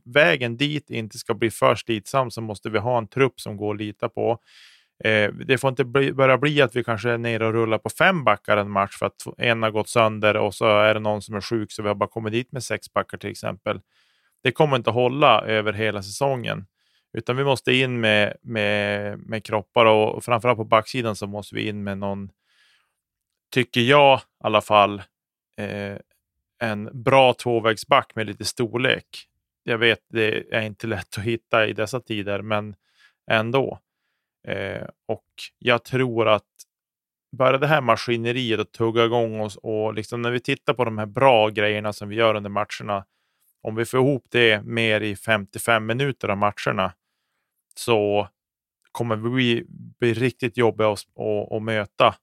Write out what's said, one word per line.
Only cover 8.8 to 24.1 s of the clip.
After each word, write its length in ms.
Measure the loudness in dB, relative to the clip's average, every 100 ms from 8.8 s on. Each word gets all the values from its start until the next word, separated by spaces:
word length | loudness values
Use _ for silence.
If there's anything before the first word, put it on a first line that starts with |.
| -2 -2
för 80 | -6
att 220 | -6 -14 -4
en 260 | -2 0
har 80 | 0
gått 180 | -2 0
sönder 480 | 2 2 2 2 2
och 180 | 0 0
så 100 | 2
är 280 | 4 4
det 60 | 2
någon 220 | 0 -4
som 140 | -4 -8
är 60 |
sjuk 300 | -4 -4 -4
så 100 | -6
vi 60 | -4
har 80 | -2
bara 140 | -2
kommit 240 | -4 -4
dit 180 | -4 -6
med 120 | -10
sex 300 | -8 -8 -4
backar 240 | -4 -4 -8
till 120 | -10
exempel. 520 | -8 -8 -8 -8 -8 -10 _ _ _ _ _
Det 80 | -4
kommer 240 | 2 2 2
inte 140 | 0
hålla 520 | 0 0 2 4 4
över 320 | 2 0 0
hela 300 | -2 -2 -4
säsongen. 640 | -8 -4 -2 -2 -4 -8 -10 _ _ _ _
Utan 240 | -10 -4 -2
vi 60 |
måste 300 | 0 0 2
in 260 | 2 0 0
med, 380 | 2 2 0 -4
med, 800 | -8 -4 -2 0 -2 -4 -6 -10
med 260 | -10 -10 -4
kroppar 400 | -4 0 4 6
och, 300 | 6 4 -2
och 80 |
framförallt 340 | -2 0 2 0
på 60 |
backsidan 520 | 2 2 2 -4 -4 -4
så 120 | -8
måste 280 | -10 -10 -6
vi 120 | -6
in 160 | -6
med 140 | -8 -6
någon, 320 | -6 -6 -10 _ _ _ _ _ _ _ _ _ _ _ _
tycker 300 | 0 0 2
jag 380 | 6 6 8